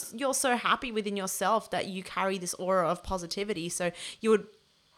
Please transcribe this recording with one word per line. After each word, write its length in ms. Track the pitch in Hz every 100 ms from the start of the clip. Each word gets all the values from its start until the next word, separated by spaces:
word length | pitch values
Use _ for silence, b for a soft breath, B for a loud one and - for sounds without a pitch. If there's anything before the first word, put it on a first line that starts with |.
s-, 100 | -
you're 200 | 233 269
so 220 | 262 269 240
happy 360 | 190 233 254
within 240 | 220 202 202
yourself 540 | 190 - 208 220 -
that 160 | 180 -
you 160 | 185
carry 340 | 185 - 190 196
this 160 | 175
aura 320 | - 180 190 160
of 140 | 175
positivity. 680 | - 185 170 196 208 185 170
So 200 | - 175 - B B
you 100 | 220
would 160 | 214 - - _ _ _